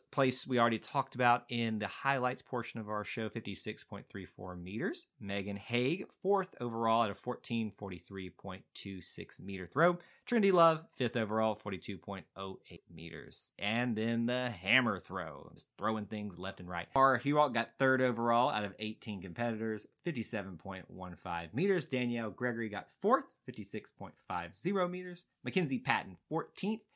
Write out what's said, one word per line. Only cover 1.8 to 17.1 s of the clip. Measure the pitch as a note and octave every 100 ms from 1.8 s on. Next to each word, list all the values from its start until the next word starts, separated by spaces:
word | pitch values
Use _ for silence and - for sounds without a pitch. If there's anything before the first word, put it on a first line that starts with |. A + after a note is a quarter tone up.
| G2
highlights | - C#3 C#3 B2 B2+
portion | - B2 - A#2
of | G#2
our | G#2+
show, | G2+ - A2
fifty-six | A#2 G#2 F#2+ A2 G#2
point | - G2 -
three | G2 F2+
four | - F#2 F2+
meters. | F2+ G#2+ F#3 - - -
Megan | G2 G2+ G2 G2+
Haig, | - A#2+ B2+ F#3+ - -
fourth | F#3+ G3+ - -
overall | B2 A2+ A2+ A2+
at | A2
a | F#2+
fourteen | B2 - - A#2 A2 -
forty-three | G2 F2+ - G2 F#2
point | - G2+ F#2 -
two | - G2 F#2+
six | - - F#2 -
meter | F#2+ F#2+ F2
throw. | C3+ F3 F3 - _ -
Trinity | A#3 G3
Love, | F3+ E3 D#3+ D#3+
fifth | - A#2+ A#2+
overall, | G#2+ A2 A2
forty-two | G#2 G#2 F#2 - F#2+
point | - F#2+ - F#2+
oh | F#2+ F#2+ -
eight | E2+ _
meters. | E2 E2 D#2 - - - -
And | G2+ A2+ B2
then | A2 A2+ A#2 A#2
the | B2+ B2
hammer | F#2 F#2+ B2+ A#2+ F#2
throw, | - F#2 D#2+ C#2+ -
just | - - -
throwing | G#2 A2 G2
things | G#2+ G#2 F2
left | F#2+ F#2+
and | F2+
right. | F2+ - C3+
Mara | C3+